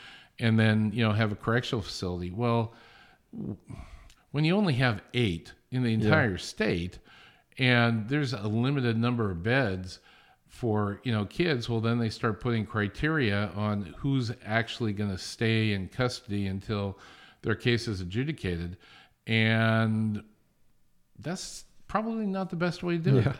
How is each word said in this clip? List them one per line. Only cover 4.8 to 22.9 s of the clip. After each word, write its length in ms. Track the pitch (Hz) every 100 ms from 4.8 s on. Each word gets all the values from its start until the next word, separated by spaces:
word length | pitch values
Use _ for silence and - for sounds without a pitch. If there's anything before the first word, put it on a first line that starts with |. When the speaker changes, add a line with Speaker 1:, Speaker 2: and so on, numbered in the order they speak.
| 131 104 -
Speaker 1:
eight 380 | 120 117 82 - - _
in 120 | 127
the 60 | 123
Speaker 2:
Yeah. 60 | 110 110
Speaker 1:
entire 320 | 156 127 90
state, 600 | - - 214 87 90 - - - - - _ -
and 480 | 127 120 117 113 104
there's 260 | 143 139
a 140 | 117 107
limited 500 | 110 123 143 120 113
number 340 | 120 120 107
of 100 | 85
beds 560 | 92 135 120 92 92 - - - - _ _
for, 540 | - 120 107 101 101
you 80 | 127
know, 140 | 110 98
kids, 420 | - 175 131 113
well, 140 | 117
then 160 | 113 120
they 100 | 113
start 300 | - 120 104
putting 260 | 123 117 101
criteria 840 | 110 101 - 151 160 117 101 104 92
on 380 | 104 104 95 -
who's 340 | 139 135 113 113 98
actually 480 | 110 110 - 113
gonna 240 | 98 104 92
stay 560 | - - 113 113 110
in 140 | 101 90
custody 560 | - 123 - - 101 98
until 500 | 95 - 104 101 95 - - - -
their 140 | - 107
case 320 | 123 117 117
is 120 | 95
adjudicated. 800 | 90 101 139 156 95 85 87 92 - - - _ -
And 1000 | 113 110 113 113 113 113 110 110 104 - _ _ _ _ _ _ _ _ -
that's 460 | 120 185 - - - - -
probably 380 | 208 226 226 208
not 240 | 190 185
the 40 | 170
best 280 | 175 170
way 140 | 175